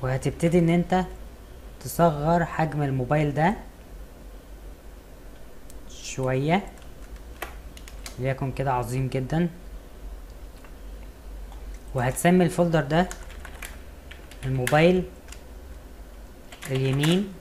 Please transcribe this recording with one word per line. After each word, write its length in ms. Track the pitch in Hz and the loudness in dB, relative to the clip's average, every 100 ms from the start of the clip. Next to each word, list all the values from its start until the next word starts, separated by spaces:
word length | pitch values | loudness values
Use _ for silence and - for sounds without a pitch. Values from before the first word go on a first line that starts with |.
وهتبتدي 560 | 131 131 147 135 170 175 | 0 0 0 2 4 6
ان 100 | 165 | 6
انت 360 | 170 175 185 175 - - - - - - - | 6 4 2 2 -4 -16 -16 -18 -16 -16 -12
تصغر 640 | 127 - 170 147 147 175 | -10 4 4 6 4 4
حجم 380 | 165 - 160 143 | 4 2 0 2
الموبايل 520 | 143 135 127 151 151 | 2 2 2 4 4
ده 200 | 143 165 226 - - - - - - - - - - - - - - - - - - - - - - - - | 4 4 2 -6 -16 -16 -14 -14 -16 -16 -16 -16 -16 -16 -16 -16 -16 -18 -16 -16 -14 -14 -14 -12 -12 -12 -12
شوية، 600 | - - 131 131 143 180 202 - - - - - - - - - - - - - - - | -10 -2 2 2 4 2 0 -12 -16 -14 -14 -14 -14 -12 -12 -12 -14 -14 -14 -14 -12 -4
ليكن 340 | 131 131 135 | -2 0 -2
كده 200 | 117 139 | -2 0
عظيم 360 | 127 113 127 131 | 0 0 0 0
جدًا. 400 | 135 131 156 175 - - - - - - - - - - - - - - - - - - - - - - - - | -2 0 2 2 0 -12 -14 -14 -12 -12 -12 -14 -14 -14 -16 -16 -14 -14 -12 -14 -14 -14 -12 -12 -12 -12 -12 -6
وهتسمي 500 | 131 127 127 175 180 | 0 0 4 6 8
الفولدر 360 | 170 - 175 160 | 6 4 4 4
ده 280 | 139 156 185 - - - - - - - - - - - - - | 4 4 4 0 -12 -12 -12 -12 -12 -12 -14 -16 -16 -16 -16 -8
الموبايل 600 | 131 131 123 151 165 180 170 - - - - - - - - - - - - - - - - | -2 0 4 8 8 6 2 -8 -16 -16 -14 -16 -14 -14 -14 -16 -16 -16 -16 -16 -18 -14 -2
اليمين 600 | 131 135 131 151 180 202 190 | 0 2 4 6 4 2 -6